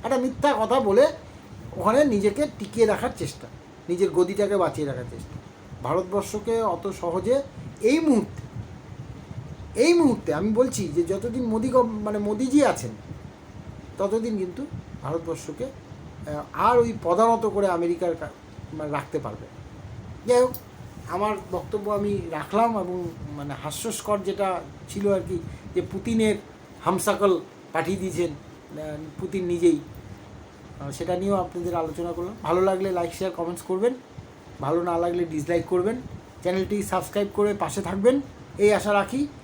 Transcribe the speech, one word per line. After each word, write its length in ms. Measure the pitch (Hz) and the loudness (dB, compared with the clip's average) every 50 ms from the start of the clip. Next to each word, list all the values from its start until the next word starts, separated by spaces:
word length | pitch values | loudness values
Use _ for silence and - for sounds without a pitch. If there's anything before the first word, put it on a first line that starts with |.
| - | 0
একটা 140 | 233 269 254 | 2 2 2
মিথ্যা 360 | 247 262 262 - - 294 262 214 | 2 0 0 4 4 4 4 4
কথা 200 | 220 214 240 269 | 2 4 4 4
বলে 260 | 226 202 190 233 285 320 - - - - - - - - - - - - - | 4 6 8 8 8 8 4 -2 -16 -18 -20 -20 -20 -18 -18 -16 -16 -12 -8
ওখানে 280 | - - 208 226 277 302 | 0 2 6 6 6 6
নিজেকে 420 | 277 220 202 190 208 196 277 294 285 - - | 6 4 4 4 2 2 2 -2 -2 -2 -8
টিকিয়ে 280 | 208 - - 226 226 | -10 -6 4 4 6
রাখার 240 | 214 196 - 220 262 - - | 6 6 2 0 -4 -4 -4
চেষ্টা, 300 | - - - - - - - - - - - - - - | -6 -6 -6 -10 -16 -16 -18 -18 -20 -20 -20 -14 -4 -4
নিজের 220 | 175 175 196 175 | 2 2 2 4
গদিটাকে 460 | 151 175 180 175 196 208 202 190 202 | 6 4 4 4 4 0 2 2 4
বাঁচিয়ে 300 | 190 175 156 - 156 151 | 2 2 2 0 -2 -4
রাখার 180 | 139 127 127 123 - | -2 -4 -6 -8 -8
চেষ্টা। 280 | 123 113 - - - - - - - - - - - - - 123 | -10 -12 -12 -12 -14 -14 -14 -16 -20 -20 -18 -18 -14 -6 -2 0
ভারতবর্ষকে 760 | 156 185 185 185 196 202 196 - - 208 202 233 226 226 | 0 0 0 0 -2 -2 -2 -2 -6 -4 -2 0 0 2
অত 280 | 226 202 170 170 - 196 185 - | 2 0 -2 -2 -4 -8 -6 -4
সহজে 420 | 175 170 165 190 180 220 254 277 277 - - - - - - - | -4 -2 -2 0 2 2 2 2 0 -4 -12 -14 -14 -14 -10 2
এই 200 | - 226 285 330 | 4 4 4 6
মুহূর্তে, 460 | 320 311 254 214 - - - - - - - - - - - - - - - - - - - - - - - - - - - - - - - 208 | 6 6 4 4 2 0 -8 -12 -12 -10 -12 -12 -12 -12 -14 -16 -16 -16 -16 -16 -14 -14 -16 -16 -16 -14 -14 -14 -12 -14 -14 -14 -14 -8 2 4
এই 140 | 262 330 349 | 6 6 8
মুহূর্তে 400 | 349 320 269 220 - - 160 147 | 6 6 4 4 2 0 -2 0
আমি 160 | 151 190 220 | 0 2 2
বলছি 380 | 214 226 254 254 - - 196 160 | 4 4 4 4 2 -2 -4 0
যে 140 | 143 175 | 0 0
যতদিন 420 | 170 165 190 196 208 240 226 262 247 | 0 0 0 -2 -2 -4 -2 -2 0
মোদি 240 | 226 220 226 220 254 | 0 0 0 0 4
গভ-, 180 | 247 254 240 | 4 4 4
মানে 320 | 226 220 214 208 214 214 208 | 4 0 -4 -4 -2 -2 0
মোদিজি 460 | 208 202 214 208 262 254 262 294 277 | 0 0 0 0 0 4 6 6 6
আছেন, 260 | 214 - - - 110 110 - - - - - - - - - - - - - - - - - - - - - | 6 4 0 -4 -8 -10 -10 -14 -16 -16 -16 -16 -18 -20 -20 -20 -18 -18 -16 -16 -16 -16 -16 -18 -16 -4 -2
ততদিন 400 | 190 202 208 226 220 240 214 196 | 0 0 0 0 0 0 -2 -2
কিন্তু 280 | 185 180 180 - 285 294 - - - - - - | -4 -4 -6 -8 -10 -8 -10 -12 -12 -14 -16 -10
ভারতবর্ষকে, 600 | - 135 156 165 165 165 160 151 - - 147 - 247 | -6 -4 -4 -4 -4 -4 -6 -6 -8 -12 -8 -8 -8
আহ, 760 | 269 - - - - - - - - - - - 151 147 147 - - | -8 -8 -16 -18 -18 -18 -18 -18 -18 -16 -14 -10 -8 -8 -8 -8 -8
আর 260 | - 156 185 226 247 240 | -2 2 2 6 6 6
ওই 140 | 233 233 202 156 | 4 4 -2 -2
পদানত 440 | - 170 175 185 226 233 233 226 220 | 0 2 4 6 6 4 4 2 2
করে 200 | 214 180 202 196 | 0 2 2 2
আমেরিকার 480 | 185 175 170 170 170 175 170 180 175 165 | 2 2 0 0 0 0 0 0 -2 -2
কা-, 140 | - 156 143 - - - - - - - - | -4 -8 -12 -12 -16 -20 -18 -16 -16 -14 -12
মানে 180 | 160 151 151 147 | -8 -8 -6 -4
রাখতে 280 | 147 143 139 - - 151 | -4 -4 -4 -4 -6 -4
পারবে 280 | 127 110 107 - 113 | -4 -6 -8 -10 -14
না। 160 | - - - - - - - - - - - - - - - - 214 | -16 -16 -18 -18 -18 -18 -16 -16 -14 -14 -14 -14 -14 -16 -10 0 4
যাই 140 | 247 247 | 4 6
হোক, 80 | 254 254 247 - - - - - - - - - - - | 4 4 0 -8 -14 -16 -18 -18 -18 -16 -16 -16 -10 -8
আমার 280 | 170 185 208 214 208 185 170 - | -4 -2 0 -2 -2 -4 -6 -6
বক্তব্য 400 | 185 175 - - - 208 196 208 | -6 -6 -4 -4 -6 -4 -2 -2
আমি 300 | 208 202 202 208 202 196 - 165 | -2 0 0 0 -2 -2 -4 -6
রাখলাম, 500 | 160 151 151 - 190 214 233 233 226 208 | -6 -8 -6 0 4 4 4 4 2 -2
এবং 240 | 180 175 180 180 175 170 160 - - - 147 | -2 -4 -4 -4 -6 -6 -8 -10 -12 -10 -10
মানে 180 | 143 143 143 135 123 | -8 -8 -8 -8 -8
হাস্যস্কর 560 | - 151 147 - - 226 202 - - 208 208 202 190 | -8 -8 -8 -6 -6 -6 -6 -6 -2 -2 -2 0 0
যেটা 360 | 196 185 202 196 190 180 170 - - - - - - | -4 -2 0 0 0 0 -4 -6 -12 -16 -18 -16 -10
ছিল 260 | - 202 196 202 196 | -6 -2 2 2 2
আর 60 | 185 175 - | 2 0 -2
কি, 100 | 185 170 160 - - - - - - | -6 -6 -6 -8 -14 -14 -14 -4 -4
যে 80 | 180 | -4
পুতিনের 540 | 175 - 190 190 - 233 226 220 220 214 202 208 - - - - - - - - - | -4 -2 -8 -6 -2 0 2 4 4 4 2 0 -4 -14 -20 -20 -20 -20 -20 -2 0
হামসাকল 560 | 160 190 180 - 208 196 196 202 196 180 160 - - - - - - | 0 0 2 2 2 2 4 4 4 4 2 0 -8 -18 -20 -18 -4
পাঠিয়ে 240 | - 160 160 170 190 | -4 -2 0 0 -2
দিয়েছেন, 340 | 185 190 185 - 160 175 160 | -2 -4 -4 -2 -2 -2 -2
আহ, 680 | 147 143 - - - - - - 151 151 156 156 151 147 156 156 - - | -4 -8 -16 -18 -20 -20 -18 -14 -12 -10 -10 -8 -10 -10 -10 -12 -10 -8
পুতিন 260 | 185 175 196 190 180 | -8 -4 -4 -2 -2
নিজেই, 320 | 175 175 170 175 170 156 143 - - - - - - - - - - - - - - - - - - - - | 0 0 6 6 6 6 6 -2 -10 -16 -16 -16 -16 -18 -18 -18 -18 -18 -18 -20 -20 -20 -20 -20 -18 -14 -12
আহ, 100 | 143 143 | -10 -10
সেটা 260 | 139 - 170 170 180 | -8 -6 -2 -2 -2
নিয়েও 200 | 180 190 196 202 | 0 2 2 2
আপনাদের 380 | 190 180 180 - 175 170 175 170 | 2 0 -2 -6 -6 -4 -2 -2
আলোচনা 380 | 170 160 160 151 165 170 170 | -2 -2 -2 -4 -6 -6 -4
করলাম। 220 | 165 170 175 190 220 - | -4 -6 -6 -8 -8 -8
ভালো 180 | - 156 170 180 | 0 2 2 4
লাগলে 320 | 190 190 190 185 190 190 | 4 4 2 2 0 -2
লাইক, 220 | 180 175 175 170 - | 0 -2 -2 -4 -4
শেয়ার, 180 | - 190 185 | -4 -6 -4
কমেন্টস 300 | 175 - 170 170 175 170 | -4 -4 -6 -6 -6 -8
করবেন, 320 | - - 185 190 214 247 262 254 - - - - - - - - - - - - | -4 -4 -2 2 2 0 0 -2 -12 -18 -18 -18 -18 -18 -20 -20 -20 -20 -12 -6
ভালো 220 | 135 139 160 170 | -2 0 0 0
না 160 | 170 180 170 170 | 0 0 0 0
লাগলে 260 | 175 175 170 180 175 | 0 0 0 0 -2
ডিসলাইক 420 | 156 156 151 139 160 175 170 165 | -2 -2 -4 -2 0 0 0 2
করবেন, 300 | - 180 180 175 214 240 254 262 - - - - - - - | 2 0 2 2 2 -2 -2 -8 -12 -14 -16 -16 -18 -20 -6
চ্যানেলটি 400 | - 180 180 190 185 180 208 208 | -4 -2 0 0 0 0 -2 -2
সাবস্ক্রাইব 460 | 196 - 185 185 - - - 202 202 202 - | -2 0 -2 -2 -2 -2 -2 -2 -2 0 0
করে 200 | 208 202 208 202 | 2 2 2 2
পাশে 280 | 202 175 156 - 202 | 0 -2 -2 -2 -4
থাকবেন, 380 | 196 170 190 196 196 240 269 285 285 - - - - - - - | -4 -2 -2 4 4 6 4 4 0 -4 -14 -18 -18 -14 0 4
এই 160 | 202 208 208 | 6 6 6
আশা 180 | 190 - 208 | 6 4 4
রাখি। 340 | 202 202 196 - 247 269 294 285 - - | 4 4 2 2 -2 -2 -2 -4 -6 -16